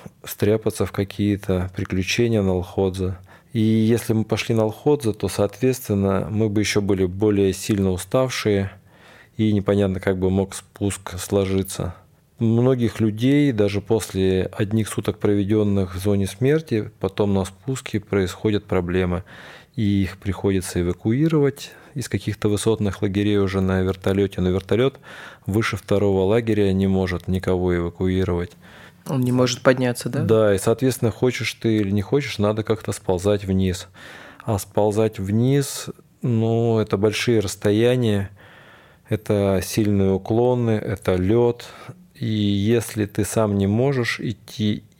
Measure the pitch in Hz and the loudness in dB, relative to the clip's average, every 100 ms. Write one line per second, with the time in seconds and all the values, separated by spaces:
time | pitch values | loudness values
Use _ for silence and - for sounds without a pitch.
0 | - _ - - 104 107 110 - 98 - | -20 _ -14 -2 0 2 0 -4 -4 -4
1 | 98 - 104 98 - 92 92 - 92 92 | -6 -2 0 0 0 -2 -2 -6 -4 -4
2 | 92 - 120 110 95 92 87 - 98 92 | -2 0 2 2 2 0 -2 0 0 0
3 | 92 92 - - _ 113 110 110 110 117 | -4 -6 -12 -20 _ 0 2 2 4 2
4 | - 110 107 110 - 113 110 104 147 147 | 0 -2 0 -2 0 0 0 0 0 0
5 | 113 98 98 - 101 - 127 127 - 101 | 0 -2 -4 0 -2 0 -2 0 -2 0
6 | 98 95 78 104 110 101 98 107 98 95 | 2 0 -2 0 0 0 0 0 0 0
7 | 92 95 107 101 98 92 - 104 95 90 | 0 0 2 4 2 0 -2 0 0 -2
8 | - 131 131 - - 101 98 - - - | -2 0 0 -2 0 0 -2 -8 -20 -20
9 | - - - - 107 104 101 101 98 92 | -20 -20 -12 -2 0 2 2 2 2 0
10 | - 92 92 95 98 - - - 101 - | -2 0 2 2 0 -4 -14 -4 -4 -4
11 | - 90 - 101 95 95 95 - 90 - | -10 -12 -2 -2 0 -2 -2 -6 -8 -10
12 | - _ _ - 113 113 123 131 113 - | -20 _ _ -4 0 2 2 2 0 0
13 | 113 104 127 143 143 110 101 101 - 113 | -2 0 2 4 2 2 0 0 0 -2
14 | - 95 95 92 90 - 101 110 104 - | -2 0 2 2 -2 -4 -2 -2 -2 -4
15 | 107 - 104 101 98 107 104 98 92 90 | -6 -2 0 0 2 2 2 0 -2 -2
16 | 98 101 95 - 131 156 160 110 104 - | 0 0 0 -2 0 0 0 -4 -4 -6
17 | 95 - 101 98 95 - - 131 - 107 | -4 0 0 0 -2 -6 -8 -8 -6 -8
18 | - 101 90 - 110 104 - 95 87 90 | -2 -2 -2 -2 -2 -2 -2 -2 0 0
19 | 90 87 - - - - - - 104 101 | 0 -2 -6 -18 -20 -20 -14 -4 0 0
20 | 95 - 101 92 101 95 - 90 87 87 | 0 -4 -8 -2 0 0 -2 -2 -2 -2
21 | 110 123 160 160 139 - - - - 151 | -2 0 2 2 0 -2 -12 -20 -14 -10
22 | - 101 - 104 107 104 113 110 101 - | -6 -4 -4 -2 0 0 0 0 -2 -2
23 | 104 95 104 101 98 95 95 92 92 92 | -2 0 2 2 0 0 0 0 0 -2
24 | - 98 98 - 90 92 - 107 135 - | -2 0 0 0 0 0 0 0 0 -2
25 | - - - - - 101 110 104 - 101 | -16 -20 -20 -14 -4 -2 0 -4 0 2
26 | 101 95 95 113 113 104 98 95 98 95 | 2 2 2 2 2 2 2 2 2 2
27 | 92 87 - 92 95 92 90 87 85 - | 0 -4 -4 -4 0 0 2 0 -2 -2
28 | 92 92 92 87 87 - - - - - | -2 0 0 -2 -6 -12 -20 -20 -20 -16
29 | - 139 123 127 127 120 - 131 127 120 | -6 -2 0 2 0 2 2 2 2 -2
30 | 123 120 107 110 107 98 - 113 131 120 | -4 -2 2 4 4 4 2 0 0 0
31 | 113 - 127 - 113 - 117 110 101 101 | -2 0 -2 -2 -6 -4 0 2 2 0
32 | 95 143 123 - 104 107 107 110 - 98 | 0 -2 -2 -2 0 0 -2 -2 -4 -6
33 | - 90 98 104 98 95 95 90 - - | -2 0 2 0 0 0 0 -2 -8 -20
34 | - - - - - 101 - - 107 104 | -20 -20 -20 -12 -4 -4 -2 0 2 2
35 | 110 107 95 107 127 143 135 - - - | 0 -2 -2 0 2 2 0 -6 -12 -14
36 | - _ 135 113 113 117 117 113 104 98 | -18 _ -2 0 2 2 2 0 0 2
37 | 107 104 - 113 101 - 107 107 117 127 | 2 0 2 2 0 -2 0 2 4 2
38 | 117 101 95 - - - - - - _ | 2 0 -2 -10 -20 -20 -20 -20 -20 _
39 | - 110 - 104 101 95 90 - 104 101 | -6 -4 0 2 2 0 0 0 2 2
40 | 95 95 95 113 123 123 117 107 - 98 | 2 0 0 2 2 2 0 -2 -2 -6
41 | - 92 92 117 120 117 - - - - | 0 0 2 4 2 0 -8 -20 -20 -20
42 | - - 117 110 104 101 104 117 - 110 | -20 -10 -4 0 0 2 2 2 0 -4
43 | 104 - 101 - 110 101 98 107 135 131 | -4 -2 -2 0 0 2 2 2 0 0
44 | 117 - - 107 - - 107 - - _ | -2 -4 -6 -8 -10 -4 -2 -4 -8 _